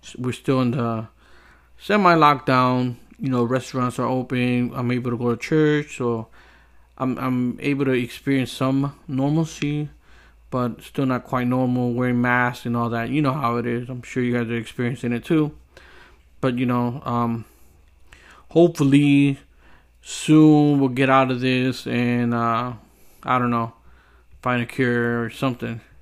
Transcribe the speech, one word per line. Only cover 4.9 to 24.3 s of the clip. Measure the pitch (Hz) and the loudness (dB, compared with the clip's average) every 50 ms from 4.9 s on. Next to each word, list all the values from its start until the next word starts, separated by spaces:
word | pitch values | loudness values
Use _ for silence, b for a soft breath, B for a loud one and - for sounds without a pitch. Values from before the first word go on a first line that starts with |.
able | 123 123 120 127 120 | -2 -2 -2 -4 -4
to | |
go | 113 120 120 117 | -2 -2 -2 -2
to | 113 | -2
church, | - - 160 156 156 151 151 151 147 - - | -2 -2 2 2 4 4 2 0 -2 -6 -8
so | - 127 120 117 113 110 - b b b b b b b b b b b b b - | -6 -4 -2 -2 -4 -6 -10 b b b b b b b b b b b b b -6
I'm, | 131 131 127 - | -4 -4 -4 -4
I'm | - 131 127 123 123 123 117 - | -4 -4 -2 -2 -2 -4 -4 -4
able | - 143 143 135 143 | -4 -4 -2 0 0
to | 135 131 | 0 0
experience | 123 123 117 - - - - 139 135 127 120 | 0 -2 -4 -8 -10 -4 -2 0 0 0 -4
some | - - 131 131 135 135 139 143 139 - _ | -4 -4 -2 0 0 0 -2 -2 -6 -10 _
normalcy, | - 143 131 135 143 151 160 165 156 - - - 147 147 147 147 143 - b b b b b b b b b b - | -8 -4 -2 -2 0 0 0 0 -2 -4 -6 -6 -4 -4 -4 -6 -8 -10 b b b b b b b b b b -8
but | - 127 123 120 110 - - | -4 -4 -2 -4 -6 -8 -16
still | - - - 143 | -12 -6 -4 -2
not | 131 127 120 120 | -2 -2 -4 -4
quite | - - 127 123 | -4 -4 -2 -2
normal, | 123 127 127 131 123 123 123 123 123 120 | 0 0 0 0 0 0 0 0 -2 -2
wearing | 120 127 127 123 123 | -2 0 0 2 2
masks | 120 123 123 123 123 123 123 - - | 2 4 4 4 2 2 -2 -4 -6
and | 123 117 | -4 -2
all | 120 117 117 | -2 -2 -2
that. | 113 117 117 117 | -2 -4 -4 -2
You | 127 147 151 | -2 0 0
know | 139 131 | 0 0
how | 151 139 117 117 120 | -2 -2 -2 -2 -2
it | 117 | -2
is. | 120 120 120 123 120 | -2 -4 -4 -6 -8
I'm | 127 123 120 | -12 -12 -12
sure | - - 131 123 | -8 -4 -2 -2
you | 120 120 | 0 0
guys | 120 120 113 | -2 -2 -2
are | 117 | -4
experiencing | 117 117 - - - 127 120 139 123 - 120 120 | -6 -6 -8 -6 -4 -4 -4 -4 -4 -4 -4 -4
it | 120 110 | -4 -2
too. | - 175 156 151 147 - - - b b b b b b b b b b b b b _ - | 0 2 2 2 0 -4 -10 -20 b b b b b b b b b b b b b _ -4
But, | - 131 123 120 | -4 -4 -2 0
you | 127 | -2
know, | 123 123 123 123 120 120 147 - | 0 0 0 0 -2 -4 -6 -6
um, | - 120 120 120 117 117 117 110 b b b b b b b b _ _ _ - B B B B B B B B B | -4 -2 -2 -2 -2 -2 -4 -8 b b b b b b b b _ _ _ -20 B B B B B B B B B
hopefully | - 160 170 175 170 - 151 139 135 143 147 143 143 139 143 143 139 - - _ b b b b b b b b b b _ | 4 4 4 4 4 2 2 4 6 6 6 6 4 4 4 2 0 -2 -8 _ b b b b b b b b b b _
soon | - - - - - 156 156 156 156 151 147 147 147 147 139 | -14 -14 -10 0 4 6 8 8 8 8 6 6 4 4 2
we'll | 139 135 | 2 0
get | 127 123 135 131 | 2 0 2 4
out | 135 135 135 127 | 4 4 4 2
of | 131 123 | 0 -2
this | 123 131 127 127 127 131 123 - - | 0 0 0 0 0 -2 -4 -4 -6
and, | 127 120 120 123 120 120 120 120 120 120 | -4 -2 0 0 0 0 0 0 0 -2
uh, | 117 117 117 117 113 123 127 123 113 - b b b b b b b b | -2 0 0 0 -2 -2 -4 -8 -12 -16 b b b b b b b b
I | - 127 127 | -2 0 0
don't | 123 120 | 0 0
know, | 120 117 117 113 - b b b b b b b b b b b | -2 -2 -4 -6 -8 b b b b b b b b b b b